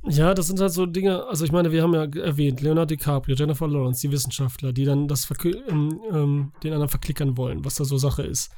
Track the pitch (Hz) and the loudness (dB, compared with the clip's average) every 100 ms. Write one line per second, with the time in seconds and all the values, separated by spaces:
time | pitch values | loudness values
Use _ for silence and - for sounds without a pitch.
0 | - 147 165 190 165 190 196 170 180 170 | 2 4 6 4 0 2 2 2 0 2
1 | 190 180 254 180 160 170 170 160 165 160 | 2 0 -2 -2 2 2 4 4 4 2
2 | 156 151 - 143 143 127 143 156 165 156 | 0 -4 -2 2 0 2 2 2 2 -2
3 | 147 143 - 131 151 151 160 147 131 127 | 0 -2 0 0 0 0 0 0 0 -2
4 | 143 143 127 - 131 - 135 127 139 139 | -2 -2 -2 -2 -4 -2 -4 0 2 2
5 | 143 143 - 151 170 202 262 156 147 160 | 2 -2 -4 -2 -2 -2 -2 0 0 -2
6 | 220 165 143 143 139 - 156 156 147 - | -2 0 2 2 -2 -6 -4 -2 -2 -2
7 | - 143 143 127 123 - 135 - 139 135 | -4 -2 -2 -2 -4 -4 -6 -4 -2 0
8 | 139 - - - - | 0 0 -4 -4 -6